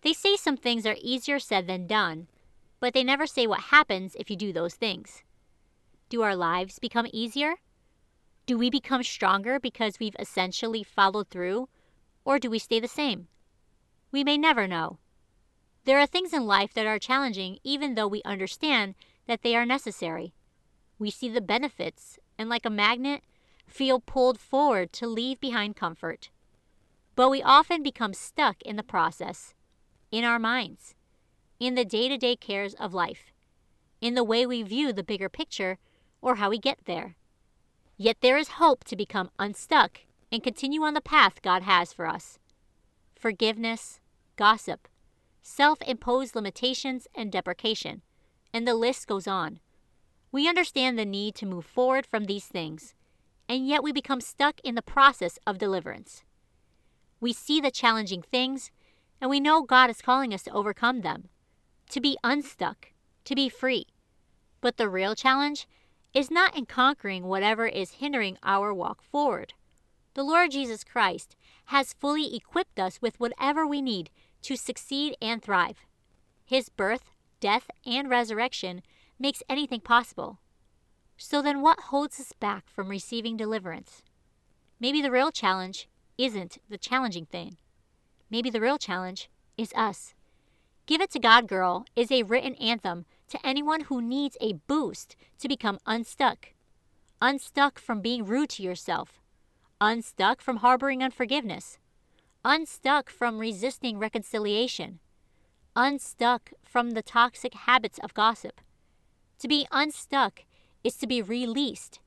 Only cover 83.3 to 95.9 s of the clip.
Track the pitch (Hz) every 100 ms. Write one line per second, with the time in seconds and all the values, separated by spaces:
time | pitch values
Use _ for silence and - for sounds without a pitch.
83.3 | 226 214 220 185 160 - - _ _ _
84.3 | _ _ _ _ _ 240 294 285 247 285
85.3 | - 202 190 185 196 - _ _ - 254
86.3 | 214 180 - _ 208 - 254 254 175 160
87.3 | 175 175 175 _ _ _ _ _ _ _
88.3 | 226 240 226 220 294 - 185 185 185 -
89.3 | _ _ - 233 - 220 202 - _ _
90.3 | _ _ _ _ _ - 320 381 294 226
91.3 | 226 233 190 185 180 240 - 240 262 208
92.3 | 240 269 254 220 233 190 175 175 _ _
93.3 | - 277 269 294 311 302 262 233 262 285
94.3 | - 226 175 _ 294 247 - - - _
95.3 | _ 262 269 220 196 -